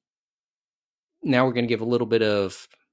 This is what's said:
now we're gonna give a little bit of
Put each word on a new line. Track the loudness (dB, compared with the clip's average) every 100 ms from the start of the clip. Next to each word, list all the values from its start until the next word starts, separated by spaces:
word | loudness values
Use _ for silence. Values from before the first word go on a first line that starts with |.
| _ _ _ _ _ _ _ _ _ _ _ _
now | 0 2 2
we're |
gonna | 0 -2
give | -2
a | 0
little | -2 0
bit | 0
of | 2 0 -2 -6 -20 _ _